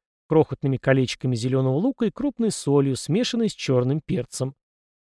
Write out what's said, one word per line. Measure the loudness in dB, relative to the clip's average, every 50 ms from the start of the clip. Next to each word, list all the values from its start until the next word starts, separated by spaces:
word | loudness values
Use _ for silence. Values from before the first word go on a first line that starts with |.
| _ _ _ _ _ _
крохотными | 4 4 4 2 -2 -4 -2 -2 -2
колечками | 0 2 2 2 4 2 0 -4 -4 -4 -2 -2
зеленого | -2 -2 -2 0 0 0 0 0
лука | 0 0 -2 0 0 -2
и | -2
крупной | -2 -2 -4 -4 -2 -2 -2 -2
солью, | -2 -2 -2 2 2 2 2 2 -2
смешанной | -4 -2 -2 0 0 0 0 -2 -2 -2 -2
с | -2
черным | -4 -2 0 2 2 2 2 -2 -2
перцем. | -2 -4 -4 -4 -4 -8 -6 -6 -6 -6 -8 _ _ _ _ _ _ _ _ _